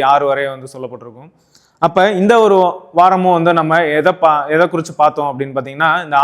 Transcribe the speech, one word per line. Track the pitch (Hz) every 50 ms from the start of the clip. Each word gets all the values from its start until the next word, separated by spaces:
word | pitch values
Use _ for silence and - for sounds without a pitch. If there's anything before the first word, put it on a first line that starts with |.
| 139 135
ஆறு | 139 143 143
வரை | 139 139 139 139 139
வந்து | 135 131 131 131 -
சொல்லப்பட்டிருக்கும். | 131 131 120 123 117 120 120 110 120 139 170 _ _ _ _ _ _ _ _ _ _ 160
அப்ப | 165 - 190 180 208 214
இந்த | 180 190 208 240 233
ஒரு | 220 208 196 190 185 175 - - - - -
வாரமும் | 165 175 185 190 185 185 185 180
வந்து | 170 165 170 170 170
நம்ம | 160 156 160 170 170 151 147 151
எதை | 151 180 180 - 175
பா-, | 160 151 151 143 147 151
எதை | 160 175 175 175
குறிச்சு | 165 160 - 151
பார்த்தோம் | - 151 151 147 151 147 143
அப்படின்னு | 135 127 139 135 135
பாத்தீங்கன்னா, | 135 127 135 135 143 160 160 156 175 175
இந்த | 156 147 139